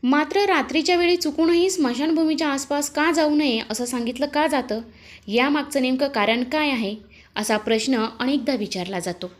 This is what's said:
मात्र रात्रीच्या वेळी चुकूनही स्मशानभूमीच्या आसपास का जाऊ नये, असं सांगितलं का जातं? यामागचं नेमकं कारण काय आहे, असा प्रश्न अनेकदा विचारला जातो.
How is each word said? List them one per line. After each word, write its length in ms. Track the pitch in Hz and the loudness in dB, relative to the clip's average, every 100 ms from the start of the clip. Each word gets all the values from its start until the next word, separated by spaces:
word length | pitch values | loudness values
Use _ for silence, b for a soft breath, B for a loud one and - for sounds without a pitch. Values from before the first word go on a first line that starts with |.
मात्र 360 | 247 285 311 403 | 2 2 2 2
रात्रीच्या 560 | 403 339 262 302 320 349 | 2 2 0 -2 2 2
वेळी 220 | 349 349 | 4 2
चुकूनही 520 | 311 294 320 339 370 | 0 0 2 4 2
स्मशानभूमीच्या 760 | 370 277 240 302 320 320 311 311 | 2 0 0 0 2 2 0 0
आसपास 420 | 277 277 285 294 | -2 -2 -4 -2
का 220 | - 311 | 0 0
जाऊ 240 | 320 302 294 | 2 2 4
नये, 260 | 294 226 - | 2 0 -2
असं 160 | 214 240 | -6 -4
सांगितलं 400 | 247 233 254 285 | -4 -4 -4 -2
का 220 | 294 311 | 0 0
जातं? 340 | 294 - 214 233 B B B - | 0 -2 -6 -8 B B B -4
यामागचं 540 | 214 262 294 294 277 | 0 2 0 0 -2
नेमकं 260 | 254 262 277 | 0 0 0
कारण 360 | 277 262 233 | 0 0 0
काय 260 | 247 311 294 | 0 -2 0
आहे, 260 | 262 208 214 - B B - | -2 -4 -6 -14 B B -8
असा 220 | 214 214 | -2 -2
प्रश्न 480 | 214 226 220 254 226 - | 2 0 2 0 0 -2
अनेकदा 360 | 247 285 226 262 | -2 0 0 -2
विचारला 440 | 202 190 180 190 | -4 -6 -6 -6
जातो. 320 | 175 175 180 | -6 -8 -10